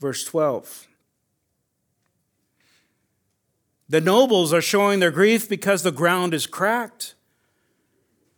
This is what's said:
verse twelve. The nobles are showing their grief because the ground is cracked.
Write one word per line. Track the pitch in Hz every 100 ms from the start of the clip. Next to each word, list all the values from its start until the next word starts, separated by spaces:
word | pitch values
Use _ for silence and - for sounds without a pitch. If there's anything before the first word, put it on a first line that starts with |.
verse | 139 123
twelve. | - 165 151 113 - - - _ _ _ _ _ _ _ _ _ _ _ _ _ _ _ _ _ _ _ _ _ _ _ _ _ _ _ _ _ -
The | 160
nobles | 165 208 262 202 160
are | 165
showing | - 202 202 202
their | 175
grief | 147 208 226 226
because | 196 196 196
the | 185
ground | 135 170 180 180
is | 156 -
cracked. | - 190 240 226 - - - _ _ _ _ _ _ _ _ _ _ _